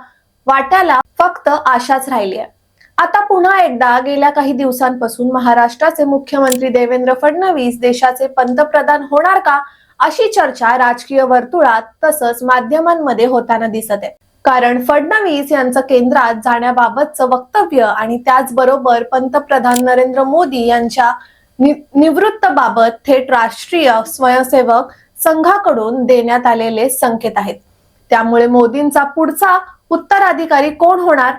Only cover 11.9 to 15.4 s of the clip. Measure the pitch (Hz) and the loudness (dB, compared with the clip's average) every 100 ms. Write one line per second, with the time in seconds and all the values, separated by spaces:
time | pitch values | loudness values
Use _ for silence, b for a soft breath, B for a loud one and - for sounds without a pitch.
11.9 | _ - 202 240 240 254 254 226 302 330 | _ -2 -2 -4 -4 0 0 0 -2 0
12.9 | 339 285 220 247 247 240 226 226 220 214 | 0 -2 0 0 0 -2 -2 -4 -6 -6
13.9 | 202 208 - _ _ - 247 240 247 247 | -6 -8 -14 _ _ 0 2 2 0 0
14.9 | 294 302 427 381 285 | 0 0 0 0 -2